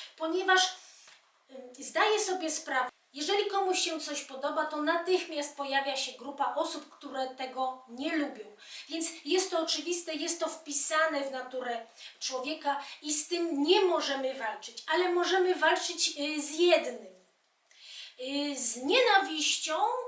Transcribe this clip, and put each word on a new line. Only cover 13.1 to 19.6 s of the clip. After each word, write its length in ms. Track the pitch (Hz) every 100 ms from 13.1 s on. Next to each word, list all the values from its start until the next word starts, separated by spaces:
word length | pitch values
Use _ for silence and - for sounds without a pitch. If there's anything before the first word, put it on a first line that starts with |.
z 140 | - -
tym 360 | 339 339 285
nie 180 | 302 415
możemy 520 | 370 311 269 269 262
walczyć, 500 | 262 220 196 - - -
ale 180 | 320 359
możemy 440 | 349 339 370 370 330
walczyć, 580 | 311 339 - 330 - 294
y, 220 | 294 302
z 180 | 277 311
jednym. 560 | 349 311 247 233 - - _ _ _ _ _ - - - - -
Y, 360 | 262 285 294 262
z 220 | - 240
nienawiścią 1000 | 269 494 466 392 381 311 285 -